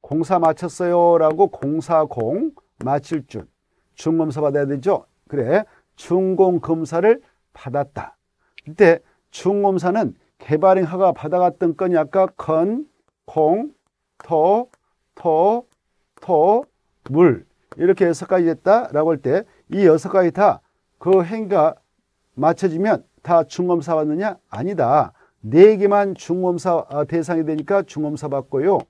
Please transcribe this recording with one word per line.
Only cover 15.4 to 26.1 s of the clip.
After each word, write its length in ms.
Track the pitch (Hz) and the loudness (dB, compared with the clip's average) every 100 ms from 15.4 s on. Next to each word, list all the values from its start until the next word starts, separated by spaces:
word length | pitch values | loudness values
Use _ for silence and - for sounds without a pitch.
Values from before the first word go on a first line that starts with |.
| 190 233 247 _ _ _ _ _ | 2 0 -6 _ _ _ _ _
토, 440 | - 165 170 226 285 _ _ _ - | -2 2 4 2 -2 _ _ _ -6
물 360 | 139 175 104 - _ _ - | 2 4 2 -8 _ _ -4
이렇게 300 | 175 185 180 | 0 2 0
여섯 220 | 160 180 | -2 -2
가지 180 | 185 165 | 0 0
됐다라고 680 | 156 185 220 247 143 156 | -2 2 0 2 -2 0
할 60 | 156 | -2
때 220 | 127 165 226 _ _ | -2 -2 -4 _ _
이 160 | 190 190 | 2 4
여섯 240 | 156 180 | 4 2
가지 220 | 190 180 | 0 0
다 300 | 170 202 98 _ _ _ _ | 2 0 0 _ _ _ _
그 260 | 175 190 | 2 2
행위가 520 | 170 220 208 190 156 - _ _ _ _ _ | 2 -6 -2 0 0 -2 _ _ _ _ _
맞춰지면 720 | - 147 170 190 165 202 156 _ _ | -2 -2 0 -2 -2 -2 -2 _ _
다 220 | - 170 | 0 0
준검사 520 | 165 - 180 175 160 160 | 0 -4 -2 -2 -2 -2
받느냐? 420 | 151 156 208 180 _ | -2 -4 -6 -8 _
아니다. 640 | 208 180 185 120 147 110 _ _ _ | -10 -8 -2 2 2 0 _ _ _
네 360 | 107 143 208 214 | 0 8 8 8
개만 380 | 202 202 202 | 2 2 0